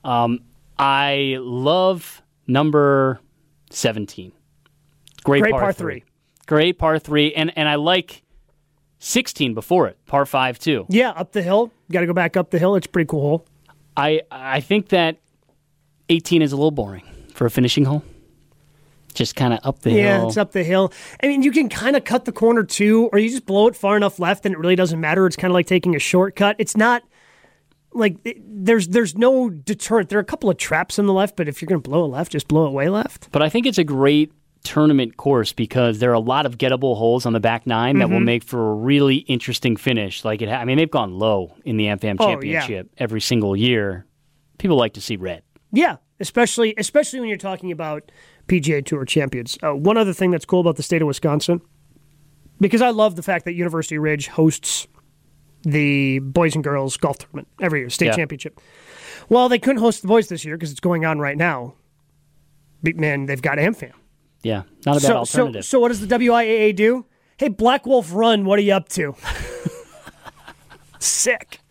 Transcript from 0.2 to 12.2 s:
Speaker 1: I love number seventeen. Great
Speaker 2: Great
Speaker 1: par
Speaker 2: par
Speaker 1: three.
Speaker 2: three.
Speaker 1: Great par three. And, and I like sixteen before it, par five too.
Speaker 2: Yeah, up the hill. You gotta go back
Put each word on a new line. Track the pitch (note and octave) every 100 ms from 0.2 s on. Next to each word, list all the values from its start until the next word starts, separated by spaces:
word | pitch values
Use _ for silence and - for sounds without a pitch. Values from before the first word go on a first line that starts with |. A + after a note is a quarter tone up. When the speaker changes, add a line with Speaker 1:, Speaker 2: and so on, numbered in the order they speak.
| A#2 A#2+ _ _ _ -
Speaker 1:
I | C#3 C#3 C#3+ C#3 C3+ C3
love | B2 B2 C#3 F3+ F#3 F3+ - - _ _ -
number | C3 D3+ D3 C#3+ C#3 C3+ A#2 _ _ _ _ _
seventeen. | - A#2+ G#2+ G2+ - F2+ _ _ _ _ _ _ _ _ -
Great | - C#3
Speaker 2:
Great | D#3
Speaker 1:
par | C3
Speaker 2:
par | G3+
Speaker 1:
three. | - E3 B2+
Speaker 2:
three. | _ _ _ _ -
Speaker 1:
Great | D3+ E3+ F3+
par | D#3+ D#3
three. | C#3+ D3 D3
And, | D#3 D#3+ E3
and | D3+
I | D3
like | D#3 F#3 E3 - _ _ _ _ _ _ _ _
sixteen | - A#3+ B3 - C3+
before | A2 - F3+ A2+
it, | - -
par | C#3
five | C#3 C3+ C3 A#2+
too. | D#3+ C3 F#2
Speaker 2:
Yeah, | G3+ B3
up | D#3+ F3+
the | G#3
hill. | F3 G3+ A#3 _ -
You |
gotta | F3 F3
go |
back | F3